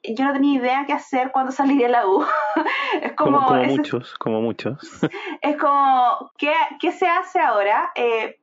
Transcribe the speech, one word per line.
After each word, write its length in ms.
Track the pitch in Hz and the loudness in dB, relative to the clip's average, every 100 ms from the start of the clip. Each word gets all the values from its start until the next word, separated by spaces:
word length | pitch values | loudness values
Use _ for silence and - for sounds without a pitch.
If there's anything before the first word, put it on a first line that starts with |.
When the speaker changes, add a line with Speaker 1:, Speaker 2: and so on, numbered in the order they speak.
Speaker 1:
yo 200 | - 226 | -8 -2
no 80 | 277 | 0
tenía 260 | 269 285 277 | 2 2 2
idea 260 | 247 269 277 | 2 0 -2
qué 60 | |
hacer 380 | 277 - 262 262 | -4 -4 -2 0
cuando 180 | 269 262 | 0 -2
salí 260 | 262 277 277 | 0 2 4
de 120 | 240 | 4
la 180 | 240 202 | 2 4
U. 180 | 196 - 302 - | 2 2 -2 -2
<laughs> 480 | 311 320 - - 403 | -2 -2 -4 -4 -4
Es 100 | - | -4
como, 260 | - 302 277 | -2 2 2
Speaker 2:
Como, 100 | 262 | 2
como 140 | 131 | 2
Speaker 1:
ese 140 | 127 190 | 2 0
Speaker 2:
muchos, 380 | - 120 - - | -2 -4 -8 -8
como 220 | 120 110 | -2 -2
muchos. 380 | 113 107 107 139 - - | -2 -4 -6 -8 -12 -4
<laughs> 380 | 160 403 381 302 | -4 -4 -12 -6
Speaker 1:
es 160 | 285 294 | -4 0
como, 760 | 285 277 269 254 247 - 247 - | 0 2 4 4 2 0 -6 -6
¿qué, 160 | 285 320 285 - | -2 0 0 -2
qué 140 | 320 | -4
se 160 | 349 359 | 0 0
hace 320 | 349 381 359 | 0 0 0
ahora? 500 | 294 208 196 240 349 | 2 2 2 2 0
Eh, 440 | - 240 226 220 - | -2 0 0 -4 -8